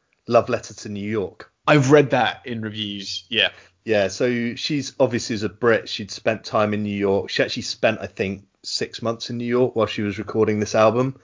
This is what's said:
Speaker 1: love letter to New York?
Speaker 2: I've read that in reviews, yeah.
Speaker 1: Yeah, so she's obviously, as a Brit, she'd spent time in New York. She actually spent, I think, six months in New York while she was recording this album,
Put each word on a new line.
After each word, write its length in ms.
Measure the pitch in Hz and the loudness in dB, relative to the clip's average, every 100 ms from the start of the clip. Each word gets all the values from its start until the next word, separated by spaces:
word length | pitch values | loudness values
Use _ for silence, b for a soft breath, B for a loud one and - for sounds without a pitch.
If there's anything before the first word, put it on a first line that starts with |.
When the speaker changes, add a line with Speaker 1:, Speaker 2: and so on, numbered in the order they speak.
| _ _ - | _ _ 2
Speaker 1:
love 220 | 120 110 | 2 2
letter 260 | 117 - | -4 -6
to 140 | 107 110 | -14 -12
New 200 | 104 101 | -8 -6
York? 440 | 110 90 - - _ - | -4 -6 -8 -20 _ 4
Speaker 2:
I've 220 | 151 131 | 4 8
read 180 | 147 139 | 6 6
that 320 | 131 107 87 | 2 0 -2
in 160 | - 117 | -10 -8
reviews, 640 | 110 107 104 101 98 - - | -8 -8 -8 -8 -10 -12 -4
yeah. 220 | 113 92 B B _ | 0 0 B B _
Speaker 1:
Yeah, 240 | - 107 95 | 0 2 2
so 480 | 95 127 120 117 120 | 0 -2 0 -4 -6
she's 380 | - 151 127 - | -4 -4 -4 0
obviously, 360 | 127 117 - | 2 2 -4
as 100 | 113 | -4
a 40 | 104 | -4
Brit, 400 | - 120 107 - | 0 2 2 0
she'd 220 | - 101 | -10 -10
spent 320 | - 117 107 | -6 -4 -4
time 320 | - 117 107 | -2 0 0
in 80 | 104 | 0
New 140 | 104 101 | -4 -2
York. 340 | 101 98 92 | 2 0 0
She 120 | - | -2
actually 180 | 135 - | -2 -2
spent, 380 | - - 117 110 | -8 -2 0 0
I 60 | 98 | -6
think, 400 | - 98 98 - _ | -6 -4 -6 -12 _
six 360 | - - 113 - | -10 -6 -6 -6
months 300 | 113 113 - | -6 -6 -8
in 60 | 120 | -8
New 80 | |
York 320 | 120 120 123 - | -2 0 2 2
while 100 | 107 | -2
she 160 | - | 0
was 160 | 104 98 | -4 -4
recording 400 | 104 110 107 107 | -4 0 2 2
this 160 | 107 | 0
album, 460 | 113 110 113 131 131 | 4 4 4 0 -4